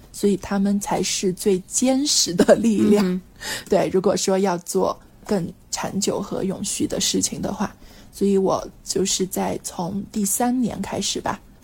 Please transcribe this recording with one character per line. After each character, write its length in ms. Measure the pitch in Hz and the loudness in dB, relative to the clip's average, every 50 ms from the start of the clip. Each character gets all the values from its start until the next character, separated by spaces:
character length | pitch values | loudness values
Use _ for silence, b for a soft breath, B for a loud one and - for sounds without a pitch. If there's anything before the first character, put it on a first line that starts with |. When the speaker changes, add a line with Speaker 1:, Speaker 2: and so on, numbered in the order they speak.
| - - - | -10 -16 -6
Speaker 1:
所 180 | - - 202 | -2 0 0
以 60 | 196 | 0
他 200 | 175 - - 202 202 | 0 -2 -2 -2 0
们 200 | 196 202 202 202 | 2 2 0 0
才 240 | - - - - 196 | 0 -2 -2 -2 -2
是 300 | - - - - 185 180 | -2 -2 -2 -2 -2 -2
最 260 | - - 214 190 185 190 | 0 0 2 2 0 0
坚 400 | - - - 254 254 262 262 285 | -4 -4 0 2 2 2 2 2
实 260 | 294 - - - - 170 | 2 2 2 0 2 2
的 220 | 180 220 - 196 | 4 6 8 6
力 240 | 202 208 233 208 196 | 6 6 4 4 4
量。 260 | 214 214 208 208 202 | 6 6 6 6 4
Speaker 2:
嗯 160 | 180 180 185 - - - - | 4 0 -2 -4 -8 -16 -14
哼。 260 | - - - - - | -10 -10 -8 -8 -4
Speaker 1:
<laughs> 0 | - | 0
对， 220 | 208 175 160 156 185 | 2 2 2 2 2
如 80 | 190 | 2
果 160 | 175 202 185 | 2 2 2
说 220 | 190 - 202 190 190 | 2 2 2 2 2
要 180 | 196 196 175 175 | 2 2 0 -2
做 380 | - - - 190 185 - - - - - - - - | -4 -4 -2 0 0 0 -2 -4 -10 -20 -20 -14 -6
更 240 | - 214 190 170 170 - - - - - | -4 -2 -2 -2 -4 -8 -12 -14 -12 -10
长 260 | - - - - 190 | -8 -6 -6 -4 -4
久 220 | 208 208 - - | -2 -2 -2 -4
和 240 | 202 - - - - | -4 -6 -6 -4 -4
永 180 | 190 - - 202 | -4 -4 -4 -6
续 240 | - - - 202 | -6 -4 -4 -4
的 140 | - - 202 | -2 -2 -2
事 200 | - - - 185 | -2 0 0 0
情 220 | 185 - - - - | -2 -2 -4 -4 -6
的 100 | - 202 | -6 -4
话， 220 | - 208 - - B B B B B B B B | -4 -6 -6 -8 B B B B B B B B
所 160 | - 190 202 | -2 0 2
以 100 | 196 190 | 2 4
我 260 | 190 - 151 107 - - - - - | 2 2 0 -2 -4 -6 -14 -14 -8
就 200 | - - 190 185 | -6 -4 -2 -2
是 220 | 196 - - 190 | -2 -2 -2 -4
在 320 | 185 - 202 190 - - - - | -4 -4 -4 -4 -4 -4 -6 -8
从 400 | - - - 170 170 208 196 - - - | -10 -8 -6 -6 -6 -6 -6 -8 -6 -4
第 120 | 220 202 | -4 -2
三 320 | 196 - - 240 247 247 262 | -2 0 0 0 0 0 0
年 200 | 240 202 - - | 0 -2 -2 -4
开 200 | 196 - - - | -6 -6 -6 -4
始 200 | 202 - - - | -4 -4 -4 -4
吧， 200 | - - 208 - - - - - | -4 -4 -6 -6 -8 -18 -20 -18